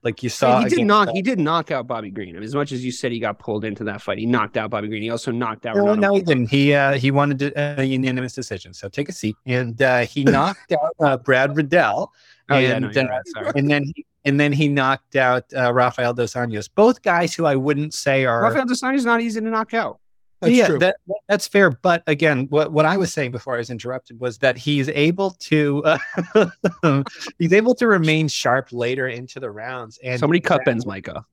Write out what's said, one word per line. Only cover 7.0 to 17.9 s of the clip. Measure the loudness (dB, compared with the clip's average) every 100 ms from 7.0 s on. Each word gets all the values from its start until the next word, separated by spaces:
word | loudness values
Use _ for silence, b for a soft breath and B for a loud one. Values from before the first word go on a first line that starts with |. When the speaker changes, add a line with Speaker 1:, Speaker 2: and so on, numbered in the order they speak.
| 0
Speaker 1:
wanted | 2 0 0
a, | -4 -2 -4 -2
a |
unanimous | -2 0 -2 -4 -6
decision. | -10 -10 -10 -12 -14
So | -10
take | -8 -8
a |
seat. | -6 -6 -6 -4
And, | -4 -4 0
uh, | 2 2
he | 0 0
<laughs> | 2
knocked | 4 0 -4 -4
out, | -2 -2 0
uh, | 0 0
Brad | 2 2 2 0
Riddell. | 2 2 2 0 -6 b b b 0
Speaker 2:
Oh, | 2
yeah, | 2 0
Speaker 1:
And, | -2
Speaker 2:
no, |
you're | -2 -2
Speaker 1:
uh, | -4
Speaker 2:
right. | -8
Sorry. | -8 -4 0
Speaker 1:
and | 2
then | 0 -2 -10
he, | -18 _ -2
and | 2
then | 2
he | 2 0
knocked | 2 0 -2 _ 0
out, | 2 0 -2 -2
uh, | 0
Rafael | 4 2 2 -2
Dos | -2 -4 -2
Anjos. | -4 -6 -4
Both | 4 4 4
guys | 0 0 0
who | 0 0
I | 2
wouldn't | 0 -2 -2